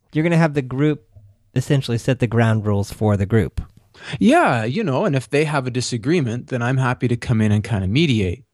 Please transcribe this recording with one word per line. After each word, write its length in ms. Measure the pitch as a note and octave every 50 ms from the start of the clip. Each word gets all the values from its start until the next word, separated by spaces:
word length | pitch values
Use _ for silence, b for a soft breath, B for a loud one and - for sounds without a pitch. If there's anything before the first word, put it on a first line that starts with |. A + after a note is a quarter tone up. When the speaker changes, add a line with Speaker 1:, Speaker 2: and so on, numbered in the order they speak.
| _ _ -
Speaker 1:
You're 100 | D3+ D#3
gonna 140 | F3 E3+
have 180 | E3 E3+ D#3 C#3+
the 80 | D3 C3
group 440 | B2+ C3 C3 D3 D3+ D3 D3 - _ _ - - - _ _ _ _ -
essentially 440 | C#3 - - D3 C#3 - - A#2
set 220 | A2+ - - B2+ -
the 80 | B2+
ground 380 | G#2+ A2+ A#2 A2+ A2+ A2 A2 G2+
rules 260 | G#2+ G#2 G2+ G2+ -
for 260 | - - A2 A2 G#2
the 80 | G2 G2+
group. 360 | F#2 A#2 A2 F2 C2 - - - - _ _ _ _ B B B B B B
Speaker 2:
Yeah, 440 | F#3+ G#3+ D4 F4 D#4+ G#3 C3+ A#2 G#2+
you 200 | A#2 C3 G#3+ A3+
know, 220 | D3 B2+ C#3+ G#3
and 100 | F#3+ C#3
if 140 | C3 - -
they 160 | - C#3+ D#3
have 220 | D3+ D#3 C#3+ B2+
a 40 | B2+
disagreement, 760 | A#2 B2+ A#2+ - B2 A#2+ - C3+ F3 F#3 C3+ A2 A2 B2+ -
then 140 | - C3+ A#2+
I'm 160 | A#2+ A#2+ C3+
happy 300 | C3 C3 A#2+ B2 - B2+
to 100 | A#2+ A#2+
come 240 | A#2 - - A#2+ A2
in 100 | A2 G#2+
and 120 | G#2 G#2 G2+
kinda 240 | - A#2 G2 F#2+
mediate 580 | F#2 G#2 C#3+ F3 D3+ A#2 A2 F#2+ F2+ F2 - - _